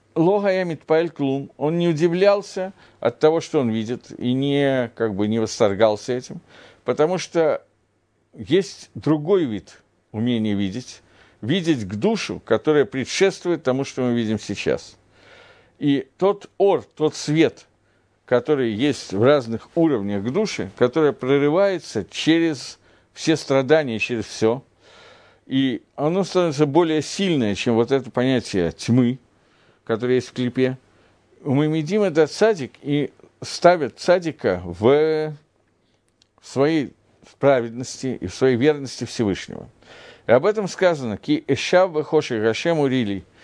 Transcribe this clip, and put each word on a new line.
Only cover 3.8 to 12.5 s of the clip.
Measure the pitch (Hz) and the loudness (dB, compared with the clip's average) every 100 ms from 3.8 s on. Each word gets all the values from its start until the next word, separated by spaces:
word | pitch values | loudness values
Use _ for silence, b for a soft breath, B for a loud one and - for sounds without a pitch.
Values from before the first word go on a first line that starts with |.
| 110 117 - - | -4 -8 -10 -6
и | 123 | -2
не, | 131 143 143 139 131 117 - | -2 0 0 0 0 -4 -4
как | 113 | -4
бы, | 98 107 | -2 0
не | 113 | 0
восторгался | 110 - 107 98 110 107 - | -2 0 0 4 2 2 -4
этим, | 123 - - _ B B B - | -6 -8 -18 _ B B B -6
потому | 123 156 180 | 0 0 0
что | - 170 156 107 _ _ _ _ _ _ _ | -2 0 0 -2 _ _ _ _ _ _ _
есть | - 101 180 185 - - 110 | -16 0 0 0 -12 -18 -6
другой | 147 156 151 196 | -2 -2 2 0
вид | 135 98 - - _ _ _ | 0 -4 -10 -20 _ _ _
умения | 107 120 117 107 101 | -4 -2 0 0 -2
видеть, | 98 117 - - b b b b | -2 -6 -14 -20 b b b b
видеть | 107 185 165 131 95 | -4 -2 0 -2 -4
к | 104 | -2
душу, | 202 220 - 87 | -2 -2 -6 -10
которое | - | -2